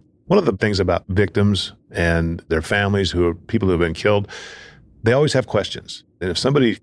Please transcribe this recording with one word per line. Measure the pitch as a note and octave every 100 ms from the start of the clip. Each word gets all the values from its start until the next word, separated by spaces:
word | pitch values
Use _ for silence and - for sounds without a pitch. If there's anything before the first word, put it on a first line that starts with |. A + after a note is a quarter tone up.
| _ _ -
one | G3+
of | D3+
the |
things | G2+ G#2+ F#2+
about | F2+ E2+ -
victims | F#2+ G2 G#2 G2+ F#2+ - - _
and | - E2+ E2+ E2 E2 -
their | D#2+
families | - G2+ G2+ G2+ F#2
who | F2+ F2
are | E2+
people | - A#2 F#2+
who |
have | E2+
been | E2+
killed, | D#2+ G#2 G#2 G#2 - - - - - - -
they | A2
always | C3 D3+
have | B2+ -
questions. | G#2 F#2 - - - _ -
And | F#2
if | F2
somebody | B2 D3 A#2+ F#2